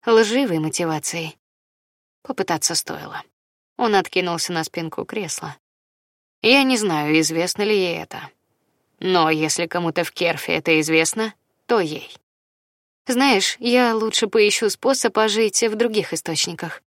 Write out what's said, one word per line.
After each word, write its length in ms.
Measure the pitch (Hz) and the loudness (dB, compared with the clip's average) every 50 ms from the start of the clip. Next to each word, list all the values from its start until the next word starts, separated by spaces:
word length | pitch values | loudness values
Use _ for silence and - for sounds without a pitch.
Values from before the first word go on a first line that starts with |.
| - | 2
Лживой 560 | 233 226 220 226 208 226 262 277 220 170 160 | 6 4 6 6 4 2 0 0 2 0 0
мотивацией. 760 | 156 156 - - 175 165 160 156 - - - 170 160 156 - _ _ _ _ _ _ _ _ _ _ _ _ _ _ _ _ _ | -2 -2 -2 -2 -2 -2 -2 -4 -4 -6 -6 -6 -8 -10 -12 _ _ _ _ _ _ _ _ _ _ _ _ _ _ _ _ _
Попытаться 540 | _ - 254 - 190 - 170 151 - - 170 | _ -10 -6 -6 -2 -2 -2 -2 0 -2 -2
стоило. 480 | - - - 160 156 151 151 - - - _ _ _ _ _ _ _ _ _ _ | -2 -4 -6 -10 -10 -10 -12 -12 -14 -14 _ _ _ _ _ _ _ _ _ _
Он 200 | - 247 220 208 | -2 0 2 4
откинулся 560 | 196 185 - - 185 180 175 170 165 - - | 2 2 2 -2 -2 0 0 -2 -4 -4 -4
на 100 | 175 165 | -2 -4
спинку 420 | 160 - - 175 165 160 - - - | -4 -4 -6 -8 -8 -6 -8 -8 -8
кресла. 520 | - - 220 190 156 - - - 156 143 _ _ _ _ _ _ _ _ _ _ _ _ _ _ _ _ _ | -6 -8 -8 -6 -6 -8 -8 -10 -12 -14 _ _ _ _ _ _ _ _ _ _ _ _ _ _ _ _ _
Я 200 | - 220 262 277 | 4 4 4 6
не 140 | 269 262 262 | 4 2 0
знаю, 420 | 220 214 190 165 151 151 151 156 160 | 0 0 0 0 0 0 2 2 2
известно 440 | 160 156 160 165 175 185 - - | 2 2 0 -2 -2 -2 -2 -2
ли 140 | 208 208 214 | 0 0 2
ей 220 | 202 185 175 165 160 | 0 0 -2 -4 -6
это. 320 | 160 _ - - - - _ _ _ _ _ _ _ _ _ _ _ _ _ _ | -8 _ -12 -14 -14 -16 _ _ _ _ _ _ _ _ _ _ _ _ _ _
Но 300 | - 185 185 175 160 160 | -2 0 2 4 4 2
если 360 | 160 156 160 156 - - 175 | 2 0 0 -2 0 -2 -4
кому-то 380 | 165 - 175 170 165 156 175 170 | -2 -2 -2 -2 0 -2 -2 -4
в 80 | - | -4
Керфе 400 | _ - 180 170 165 147 - - | _ -2 -2 -2 -2 -4 -4 -4
это 260 | 170 160 151 170 160 156 | -4 -2 0 2 2 2
известно, 540 | 151 151 160 160 165 - - 214 220 214 - _ _ _ _ _ _ | 2 4 2 2 2 2 0 -2 -4 -6 -6 _ _ _ _ _ _
то 140 | - 233 214 | 0 0 2
ей. 360 | 175 151 156 - - - - - _ _ _ _ _ _ _ _ _ _ _ _ _ _ _ _ _ - | 2 0 -6 -10 -12 -16 -20 -20 _ _ _ _ _ _ _ _ _ _ _ _ _ _ _ _ _ -2
Знаешь, 480 | 247 247 277 277 262 392 392 - - - | 0 2 4 4 4 2 2 -2 -4 -2
я 380 | - 240 240 247 247 233 220 | 0 2 4 4 4 4 2
лучше 320 | 220 220 220 - - 226 202 | 0 -2 -2 0 0 0 2
поищу 420 | - 233 208 208 - - 226 202 | 4 4 4 4 2 0 0 -2
способ 480 | - _ - 254 269 - - 226 - 220 | -2 _ 0 0 0 2 0 0 2 2
ожить 440 | 220 220 202 220 226 208 - - 233 | 2 2 2 2 0 2 2 0 0
в 100 | 220 214 | 0 0
других 380 | 214 240 233 220 214 170 - | 0 0 0 0 -2 -2 -2
источниках. 720 | - 160 - - 160 - - 175 170 - - 170 - - _ _ _ | -6 -8 -6 -4 -4 -4 -4 -4 -6 -8 -10 -10 -10 -14 _ _ _